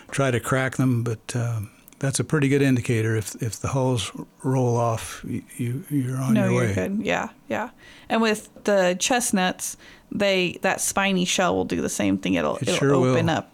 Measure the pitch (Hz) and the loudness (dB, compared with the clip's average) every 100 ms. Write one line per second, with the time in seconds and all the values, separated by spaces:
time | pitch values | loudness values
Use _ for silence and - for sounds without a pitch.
0 | - - 135 120 - 131 131 - 131 120 | -8 0 0 0 0 0 0 0 0 0
1 | 120 110 - 123 117 113 101 - - - | -2 -6 -6 -4 -4 -4 -6 -14 -20 -6
2 | 139 135 127 156 135 139 139 123 - 113 | -4 -2 0 2 4 4 4 2 2 0
3 | 110 110 - - 113 - - 135 131 120 | 2 0 -2 -6 -6 -6 -4 0 2 0
4 | - - - _ 139 131 123 117 117 110 | -2 -8 -14 _ -2 2 2 2 0 -2
5 | - - - 123 - - 120 127 - 147 | -6 -12 -8 -8 -8 -6 -6 -6 -4 -2
6 | 127 131 131 220 - 120 117 98 90 208 | -2 -2 0 2 2 2 0 0 -2 -2
7 | 202 175 - - - 214 226 - - - | -2 -2 -4 -10 -6 -6 -6 -12 -20 -20
8 | - 226 226 214 - - - 202 180 185 | -4 0 2 0 -6 -6 2 4 4 2
9 | - 240 240 190 185 - - - - - | 0 0 2 0 0 -2 -8 -12 -18 -20
10 | - - 202 190 175 - 190 - - - | -10 -2 2 2 0 0 -2 0 -2 0
11 | 196 190 180 - 180 - - - - - | 0 2 0 2 2 0 0 -2 -2 -2
12 | 98 190 90 90 76 - 120 175 139 139 | 0 0 0 0 0 -2 -2 0 2 4
13 | 127 127 165 135 - | 4 2 2 0 -4